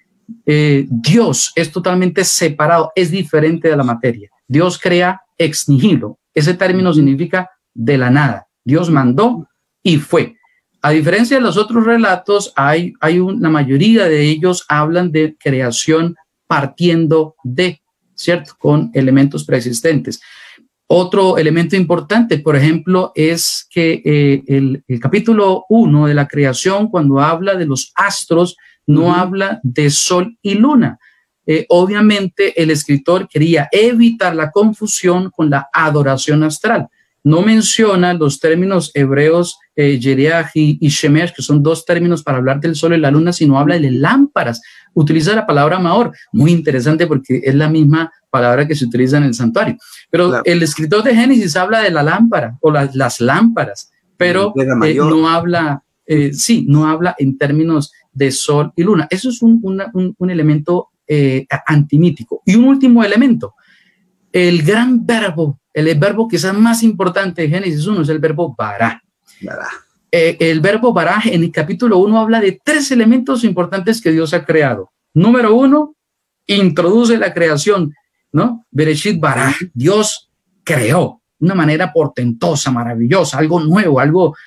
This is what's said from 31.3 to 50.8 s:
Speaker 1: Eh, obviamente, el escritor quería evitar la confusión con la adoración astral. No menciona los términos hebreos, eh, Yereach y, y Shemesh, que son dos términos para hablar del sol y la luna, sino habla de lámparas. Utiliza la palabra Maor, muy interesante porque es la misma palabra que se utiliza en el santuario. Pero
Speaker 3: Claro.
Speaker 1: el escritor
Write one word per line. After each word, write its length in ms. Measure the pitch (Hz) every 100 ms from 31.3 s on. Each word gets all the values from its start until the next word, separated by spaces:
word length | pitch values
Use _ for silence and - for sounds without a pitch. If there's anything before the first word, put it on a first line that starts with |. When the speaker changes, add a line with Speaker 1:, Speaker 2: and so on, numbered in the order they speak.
| _ -
Speaker 1:
Eh, 180 | 156 -
obviamente, 920 | 175 185 208 214 202 190 - 196 170
el 120 | 156
escritor 560 | 151 - 139 - 185 190
quería 400 | 151 160 156 147
evitar 640 | 202 233 233 233 226 185
la 160 | 160 151
confusión 800 | 202 220 214 214 - 180 180 190
con 180 | - 156
la 200 | 143 -
adoración 720 | 165 156 151 139 131 - 147
astral. 460 | 156 156 - 226 - _ _ _
No 200 | 143 165
menciona 720 | 214 220 214 - 214 185 180
los 260 | 175 147 -
términos 500 | 160 165 190 185 175
hebreos, 640 | 147 135 139 151 170 175 - _ -
eh, 200 | 143 135
Yereach 500 | 135 135 151 165 156
y, 240 | 160 151 147
y 80 | 147
Shemesh, 460 | 151 151 151 175
que 80 | -
son 200 | 139 147
dos 220 | 151 160
términos 400 | - 170 175 160
para 140 | 147 131
hablar 200 | 131 143
del 160 | 170
sol 200 | 151 165
y 40 | 165
la 140 | 143
luna, 200 | 151 170
sino 260 | 175 151 135
habla 180 | 147 175
de 140 | 139
lámparas. 680 | 127 160 269 285 - 127 117 - - _
Utiliza 420 | - 151 160 156 220
la 100 | 214
palabra 320 | 147 151 185
Maor, 340 | 170 202 233 - _
muy 180 | 113 156
interesante 560 | 170 151 135 143 156 170
porque 360 | 147 - 120
es 100 | 135
la 140 | 139 156
misma 420 | 160 147 160 160 _ _
palabra 360 | 127 120 127 151
que 80 |
se 100 | 147 120
utiliza 300 | 120 131 147
en 60 |
el 100 | 139
santuario. 420 | 117 117 147 214 - - - -
Pero 180 | 165 180
Speaker 3:
Claro. 140 | 120 -
Speaker 1:
el 160 | 175
escritor 400 | 160 151